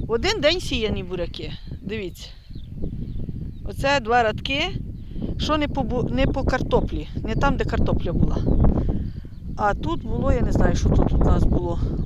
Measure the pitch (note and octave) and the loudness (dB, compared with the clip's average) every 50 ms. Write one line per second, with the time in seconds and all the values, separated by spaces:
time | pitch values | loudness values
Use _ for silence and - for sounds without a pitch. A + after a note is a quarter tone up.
0 | - - A3+ A#3 C4+ F#4+ A4 F#4 C4+ D4+ F4 F#4 - - C#4 A#3+ A3 G3+ G3 G3 | -2 -2 -2 0 0 0 2 2 2 2 2 2 0 -2 -2 -2 -2 -2 -2 -4
1 | F#3 F3 F#3 F3+ E3+ D#3+ - E3+ D#3 D3+ D3+ - - - - - - G3 G#3+ A3 | -4 -4 -4 -4 -4 -6 -6 -8 -10 -10 -10 -10 -10 -12 -12 -10 -8 -8 -8 -6
2 | F#3+ E3+ - - - - - - - - - - - - - - - - - - | -8 -8 -10 -12 -14 -16 -16 -18 -16 -14 -12 -12 -12 -10 -8 -6 -6 -4 -4 -6
3 | - - - - - - - - - - - - - G3+ G3+ - - C#4 C#4+ C#4 | -6 -6 -6 -6 -6 -6 -6 -8 -8 -10 -10 -10 -10 -8 -4 -2 0 2 2 2
4 | G#3+ A3 A#3+ B3 A3+ G#3+ G#3+ - - - C4+ C#4+ E4 F#4 - - - - - - | 2 2 2 2 2 2 0 0 -2 0 0 -2 -2 -2 -4 -6 -8 -8 -10 -12
5 | - - - - - - - - - - D4+ D4+ D4 C#4+ - C#4+ A#3+ G#3+ A#3+ B3 | -10 -10 -8 -6 -4 -4 -4 -2 0 0 0 0 0 0 -2 -2 -2 -2 -2 -2
6 | - A#3+ A#3+ B3+ C4+ - - C4+ B3+ - C4 B3+ - - B3+ G#3+ - - - - | -2 0 2 2 2 2 2 0 0 0 0 0 0 2 2 2 2 0 -2 -4
7 | D3+ - - - - A3 A3 - C#4 C#4 C4 B3 A3 - A3+ A3 G#3 G3 D#3+ - | -6 -6 -8 -6 -4 -2 0 2 2 2 2 2 0 0 0 2 2 2 2 2
8 | - F3 E3 E3+ - - - - - - - - - - - - - - - - | 0 0 2 2 4 4 2 2 2 2 4 6 6 6 4 4 2 0 0 -2
9 | - - - - - - - - - - - - G#3+ G3+ G3 - C#4+ D#4 E4+ - | -4 -6 -8 -10 -12 -12 -12 -12 -10 -8 -4 -2 0 0 0 0 -2 -2 -2 -2
10 | - - - B3 B3+ C4+ C4 A#3+ - - - F#3 F#3 F3+ - - - - - - | -2 -2 -2 0 2 2 2 4 2 2 4 4 4 4 4 4 4 4 6 4
11 | - - - - - - - - - - - F3 F3 E3+ E3+ - - - - - | 4 4 4 4 6 6 6 6 4 4 4 2 0 0 -2 -2 -2 -2 -2 -2
12 | - | -2